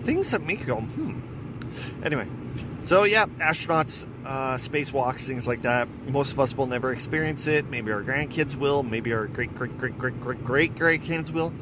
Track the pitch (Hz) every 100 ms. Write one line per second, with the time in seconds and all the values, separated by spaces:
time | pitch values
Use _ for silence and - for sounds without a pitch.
0 | 127 330 381 226 - 190 127 113 113 -
1 | 311 - - - - - - - - -
2 | - 147 101 - - - - - - 180
3 | 208 214 208 123 156 160 - 160 156 -
4 | - 127 135 135 135 127 - 147 135 135
5 | 123 127 - 131 120 120 120 123 120 104
6 | - 131 139 - 131 127 131 123 131 120
7 | - 156 156 151 151 151 131 127 107 107
8 | 107 135 147 - 147 139 139 143 127 113
9 | 117 113 107 - 120 - 123 - 127 -
10 | 131 120 117 123 127 135 165 - 165 160
11 | 151 165 156 160 165 -